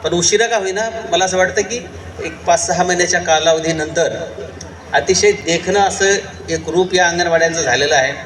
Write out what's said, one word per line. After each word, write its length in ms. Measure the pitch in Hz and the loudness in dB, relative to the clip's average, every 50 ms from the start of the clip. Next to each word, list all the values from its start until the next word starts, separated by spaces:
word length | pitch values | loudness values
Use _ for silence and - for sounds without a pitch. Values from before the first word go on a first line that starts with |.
| - | -2
पण 60 | 156 | 0
उशिरा 360 | 170 175 170 - 214 208 233 | 0 2 2 2 2 2 2
का 100 | 233 233 | 2 0
होईना, 320 | 214 190 190 185 208 220 226 - - - - | 0 -2 -2 -2 -4 -4 -4 -6 -8 -4 -2
मला 140 | - 170 185 | 0 0 0
असं 140 | 185 185 185 | 2 2 0
वाटतं 240 | 185 180 - 214 | 0 2 0 -2
की 240 | 202 - 233 247 - - - - - - - - - | -2 -2 -6 -8 -8 -10 -14 -14 -14 -14 -12 -10 -10
एक 200 | 165 - - - | -10 -10 -4 2
पाच 220 | 185 226 220 - | 2 2 2 2
सहा 180 | - 180 175 180 | 0 0 0 2
महिन्याच्या 360 | 180 180 175 180 175 175 175 | 0 2 0 2 0 0 -2
कालावधीनंतर 960 | - 165 160 156 156 165 160 160 156 160 165 160 156 156 151 170 165 - - - - - - - - - - - - - - - - - | 2 2 2 4 4 4 2 4 2 -2 -2 -2 -4 -2 0 0 0 0 -2 -6 -8 -10 -10 -12 -14 -14 -14 -16 -16 -16 -16 -18 -10 -2
अतिशय 400 | - - - - 185 - - 208 | -2 0 2 2 2 4 4 4
देखणं 480 | 202 - - 160 170 165 - 185 190 208 | 2 2 -2 -2 -2 -2 0 0 2 2
असं 240 | 196 185 - - 196 196 196 196 - - - - - - | 2 2 2 0 2 2 2 0 -2 -8 -14 -14 -8 -6
एक 200 | 165 160 - 160 | -6 -6 -4 0
रूप 260 | 160 180 185 185 185 | 0 2 2 2 4
या 140 | 185 185 170 | 2 4 4
अंगणवाड्यांचं 540 | 170 175 175 170 165 160 165 165 160 160 | 2 0 0 2 4 4 4 2 0 0
झालेलं 320 | 151 147 143 139 139 147 - | 0 0 2 2 2 2 2
आहे. 180 | 135 131 139 143 - - | 2 2 0 -4 -8 -12